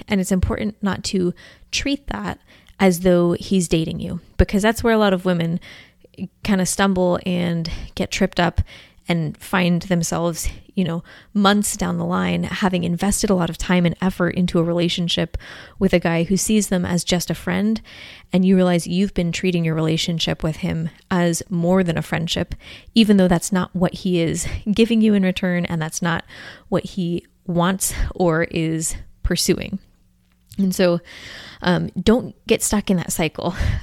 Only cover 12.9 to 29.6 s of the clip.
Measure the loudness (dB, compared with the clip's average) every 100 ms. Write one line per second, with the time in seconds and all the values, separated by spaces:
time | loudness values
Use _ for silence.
12.9 | 0 0 0 2 2 0 -2 0 2 2
13.9 | 2 -2 0 0 0 0 2 0 0 0
14.9 | 0 -2 -2 -4 -6 -12 -20 -18 -2 2
15.9 | 2 2 0 2 0 2 0 2 0 0
16.9 | -2 0 -2 -2 -4 -4 -2 0 -2 -6
17.9 | -18 -20 -20 -2 2 4 4 4 2 0
18.9 | 0 0 0 -2 -2 0 0 0 0 0
19.9 | 0 -2 -2 -2 -2 -4 -4 -4 -4 -6
20.9 | -10 -4 0 2 0 -4 -2 2 2 2
21.9 | -2 -4 -4 -4 -4 -6 -8 -16 -20 -2
22.9 | 4 6 6 4 2 0 -4 -4 -2 -2
23.9 | -2 -2 0 0 -2 -6 -6 -2 2 4
24.9 | 4 4 4 2 0 -2 -2 -2 -4 -6
25.9 | -4 -4 -4 -6 -16 -20 -20 -4 -2 -2
26.9 | -4 -4 -4 -8 _ -4 0 0 0 -4
27.9 | -2 -2 0 2 2 0 -2 -2 -2 -4
28.9 | -8 -12 -8 -4 0 0 0